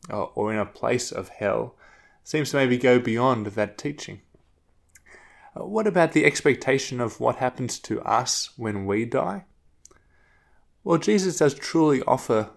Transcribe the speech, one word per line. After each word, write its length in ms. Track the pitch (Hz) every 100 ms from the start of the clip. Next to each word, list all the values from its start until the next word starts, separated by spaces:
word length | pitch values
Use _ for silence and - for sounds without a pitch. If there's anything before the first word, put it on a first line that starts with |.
| -
or, 240 | 104 82
or 160 | - 107
in 80 | 107
a 60 |
place 480 | 98 - 113 123 -
of 160 | - 92
hell 460 | - 104 - 127 - - - _ _
seems 280 | - 156 135
to 60 | 139
maybe 200 | 131 123
go 220 | 131 123
beyond 480 | 123 113 127 120 104
that 320 | 104 104 -
teaching. 420 | 147 147 - 95 _ _ _ _ _ _ _ - _ - - - -
Uh, 100 | -
what 220 | 185 214 208
about 240 | 180 160
the 140 | 151
expectation 760 | 147 143 151 123 - 135 - 123
of 200 | 117 -
what 160 | 120 -
happens 420 | 127 - 123 -
to 240 | - 110
us 480 | - 110 123 - - -
when 280 | 113 104
we 200 | 98 104
die? 400 | 117 131 170 196 - _ _ _ - _ _ _ _ _ _ _ _ _
Well, 160 | - 170
Jesus 400 | - 208 185 165
does 160 | 151
truly 480 | - - 165 156 135
offer 480 | - 127 - 110 107